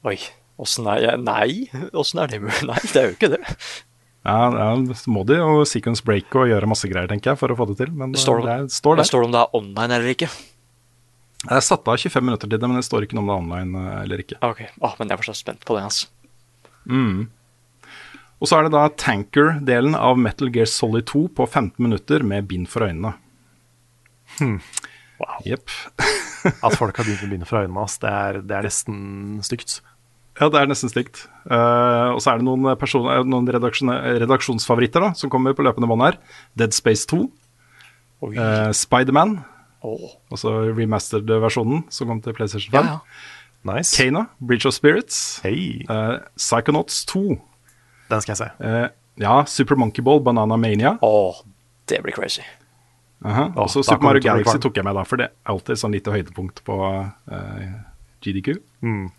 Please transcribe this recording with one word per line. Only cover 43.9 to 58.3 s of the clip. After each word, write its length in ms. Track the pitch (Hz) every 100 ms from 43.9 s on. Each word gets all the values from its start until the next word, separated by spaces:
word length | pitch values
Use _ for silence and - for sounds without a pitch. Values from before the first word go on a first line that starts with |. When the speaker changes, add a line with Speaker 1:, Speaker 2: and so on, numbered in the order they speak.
| -
Speaker 2:
Kena, 300 | 131 156 233 _
Bridge 320 | 123 123 139
of 80 | -
Spirits. 600 | 147 185 - - - -
Speaker 3:
Hei. 400 | 95 82 92 113 -
Speaker 2:
Eh, 300 | 110 110 - - -
Psychonauts 640 | - 117 135 151 - - -
to. 160 | 190 202 147 _ _ _ _ _ _ _
Speaker 3:
Den 120 | 110
skal 140 | - 104
jeg 80 | 110
se. 60 | -
Speaker 2:
Eh, 260 | 113 117 120 _ _ - 110
ja, 140 | 131 143
Super 260 | - 127 139
Monkey 300 | 113 120 123
Ball, 160 | 147
Banana 320 | 127 117 107 113
Mania. 440 | 113 104 131 226
Speaker 1:
Åh, 400 | 110 107 92 - 101 _ _ _ -
det 140 | 104 -
blir 80 | -
crazy. 300 | - - - - _ _ _ _ _ _ 110
Speaker 2:
Aha. 240 | 110 151
Speaker 3:
Åh, 140 | 165 104
Speaker 2:
Også 160 | 139
Speaker 3:
da 80 | 135
Speaker 2:
Super 80 | -
Speaker 3:
kommer 160 | 143
Speaker 2:
Mario 80 | 135
Speaker 3:
det 0 |
til 80 | 123
å 80 | 107
bli 60 | 104
Speaker 2:
Galaxy 60 |
Speaker 3:
kvalm. 120 | 110 131
Speaker 2:
tok 80 | -
jeg 80 | 98
med 100 | 98
da, 20 | 92
for 80 | 127
det 140 | 123
er 200 | _ -
alltid 300 | 98 - 117
sånn 160 | 110 101
lite 160 | 104
høydepunkt 480 | 104 82 - 92 - -
på, 80 | 98 95 95 98 - -
eh, 380 | 98 98 98 95 101 - - - _
G 160 | 104